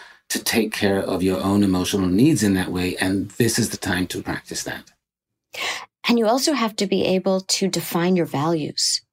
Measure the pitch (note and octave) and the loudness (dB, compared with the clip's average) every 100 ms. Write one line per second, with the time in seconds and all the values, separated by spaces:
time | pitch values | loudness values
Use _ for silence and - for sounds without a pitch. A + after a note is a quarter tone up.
0 | - - - - - A2+ A2 - G2+ G2 | -20 -20 -8 -6 0 0 0 0 0 2
1 | G2 F#2 F#2 F#2 G2 G2+ G2+ F#2 F2+ G2+ | 0 0 0 0 2 4 4 2 0 0
2 | F2+ F#2+ D3 D3+ G#2 F#2+ - F#2 F2+ - | 2 4 4 4 2 2 0 -2 -4 -2
3 | F#2+ G2 G2+ - A#2 - G#2+ - G2 F#2 | -2 -2 -2 0 0 2 -2 -4 -4 -2
4 | F2+ - - G#2+ - - - - - _ | -4 -6 -8 -10 -10 -10 -10 -12 -14 _
5 | _ _ _ _ _ - - - - _ | _ _ _ _ _ -8 -8 -8 -12 _
6 | - A#3 G#3+ B3+ D4 C4+ A3+ G#3+ G3 F#3+ | 0 2 4 2 2 0 -2 -2 -2 0
7 | - F#3 G3 F#3+ F#3+ - F#3+ F3 E3 E3+ | 2 2 2 0 -2 -2 -2 -2 -2 0
8 | F3 F#3 D3 C3+ D#3 E3+ C#3+ - - - | 2 2 0 -2 0 -2 -4 -2 -2 -2
9 | - | -6